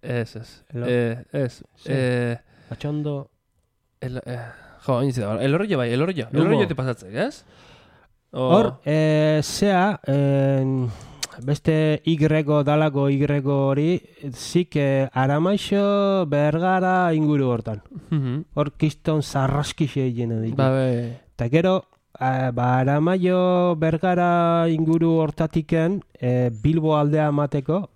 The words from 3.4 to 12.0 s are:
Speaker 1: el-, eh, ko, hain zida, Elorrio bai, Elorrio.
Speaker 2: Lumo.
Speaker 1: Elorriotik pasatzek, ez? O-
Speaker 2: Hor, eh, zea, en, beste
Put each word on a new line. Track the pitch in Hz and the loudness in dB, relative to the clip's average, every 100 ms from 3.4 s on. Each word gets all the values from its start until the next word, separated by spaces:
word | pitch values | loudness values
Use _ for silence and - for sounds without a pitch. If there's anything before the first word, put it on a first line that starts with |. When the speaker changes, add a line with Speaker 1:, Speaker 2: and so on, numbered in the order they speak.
| _ _ _ _ _ _ | _ _ _ _ _ _
Speaker 1:
el-, | 127 123 - | -10 -10 -10
eh, | 123 117 - - - - | -10 -12 -18 -20 -12 -2
ko, | 123 | 0
hain | 139 | 0
zida, | 123 104 110 | -2 -2 -2
Elorrio | 135 156 208 156 | 0 0 0 -2
bai, | 120 | 0
Elorrio. | 123 170 175 117 | 0 -2 -4 -4
Speaker 2:
Lumo. | 139 170 | 0 2
Speaker 1:
Elorriotik | 220 190 160 | 2 0 -2
pasatzek, | 131 117 95 | -6 -6 -8
ez? | 110 233 - - - - - - _ _ _ _ | -6 -6 -6 -20 -20 -20 -20 -20 _ _ _ _
O- | 131 131 180 | -6 2 4
Speaker 2:
Hor, | 220 131 - | 4 -2 -2
eh, | 156 156 151 151 156 | 0 2 2 2 0
zea, | 147 - 202 185 190 190 - | -2 -2 2 2 2 -2 -2
en, | 139 139 139 139 135 131 135 123 107 - - - - | 0 2 2 2 0 0 -2 -4 -6 -18 -14 -14 -10
beste | 127 147 - 156 156 151 | -4 -2 0 2 2 0